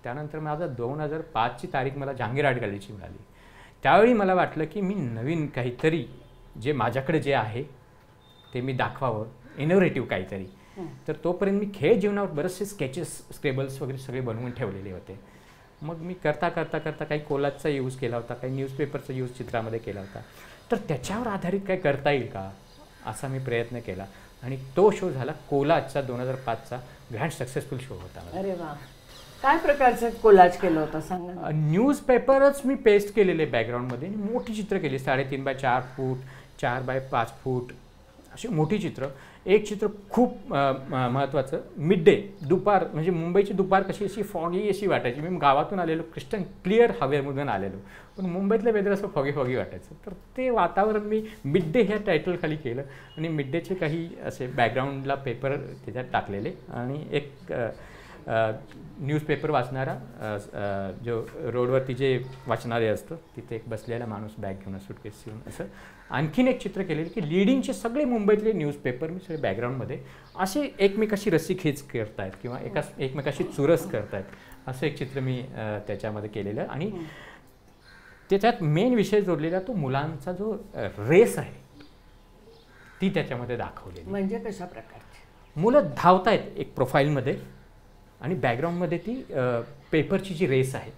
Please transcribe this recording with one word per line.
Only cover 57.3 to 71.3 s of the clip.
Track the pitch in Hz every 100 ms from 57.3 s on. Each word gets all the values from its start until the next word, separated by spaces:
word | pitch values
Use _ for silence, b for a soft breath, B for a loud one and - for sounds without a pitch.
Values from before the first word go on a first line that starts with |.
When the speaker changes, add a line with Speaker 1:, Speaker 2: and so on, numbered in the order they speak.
| - -
Speaker 1:
अ, | - 113 - B B B B -
अ, | 113 110 107 - - - -
newspaper | 139 151 151 147 156
वाचणारा, | 143 127 131 139
अ, | 190 - - 110 104 - -
अ, | 101 98 98 -
जो | 117 113 110 -
रोडवरती | 131 117 123 131 131
जे | 120 135 127 131 - 127
वाचनालय | 113 120 117 113
असतं | 104 - 160
तिथे | - - 107 113
एक | 117
बसलेला | 110 - 117 120
माणूस | 104 107 107
बॅग | 101
घेऊन, | 95 98 95
suitcase | - 104 107 - 110
घेऊन, | 110 -
असं | - 185 B B B -
आणखीन | 127 151 254 254
एक | 247
चित्र | - 190
केलेलं | 190 151 165
की | 233 151
लीडिंगचे | 175 202 269 262
सगळे | 202 233 254 269
मुंबईतले | 233 202 208 220
newspaper | 196 147 143 131 127 160
मी | 180
सगळे | - 156
बॅकग्राऊंडमध्ये | 120 110 123 131 113 147 B B B -
असे | 190 294 285 -
एकमेकाशी | 196 208 214 208
रस्सीखेच | 214